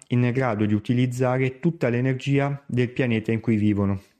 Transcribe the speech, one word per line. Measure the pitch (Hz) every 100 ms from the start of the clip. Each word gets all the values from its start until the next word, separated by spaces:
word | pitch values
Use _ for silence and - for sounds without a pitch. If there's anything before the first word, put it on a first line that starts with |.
| -
in | 123 123
grado | 120 131 104 107
di |
utilizzare | 104 - 123 127 123 127 127 131 131
tutta | 170 165 127
l'energia | 120 131 127 139 139 139 143
del | - 123 123
pianeta | 123 127 113 110
in | 113
cui | 113 110
vivono. | 107 101 101 95 - _